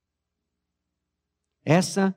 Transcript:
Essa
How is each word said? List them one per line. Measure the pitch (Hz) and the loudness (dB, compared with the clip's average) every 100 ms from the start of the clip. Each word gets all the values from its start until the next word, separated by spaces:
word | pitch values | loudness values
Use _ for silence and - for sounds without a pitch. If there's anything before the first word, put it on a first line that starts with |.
| _ _ _ _ _ _ _ _ _ _ _ _ _ _ _ _ - | _ _ _ _ _ _ _ _ _ _ _ _ _ _ _ _ 0
Essa | 165 180 202 190 | 0 0 -2 -4